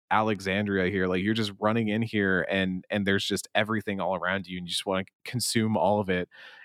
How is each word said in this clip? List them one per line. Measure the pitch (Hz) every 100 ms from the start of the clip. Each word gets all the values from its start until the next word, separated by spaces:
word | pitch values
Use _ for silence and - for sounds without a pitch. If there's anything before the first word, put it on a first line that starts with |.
| -
Alexandria | 104 110 101 95 98 104 98 90
here. | 98 92
Like, | 90
you're | 101
just | 113 104 98
running | 107 117 107
in | 107
here, | 113 107 98 92 -
and, | 98 92 92 -
and | 104 98
there's | 98
just | - 98 -
everything | 104 104 110 - 98
all | 87 92
around | 87 98 90
you, | 90
and | 87
you |
just | - 104
wanna | 95 95 _
consume | - 120 - 117 110 104
all | 90 104
of | 95
it. | 90 87 - - -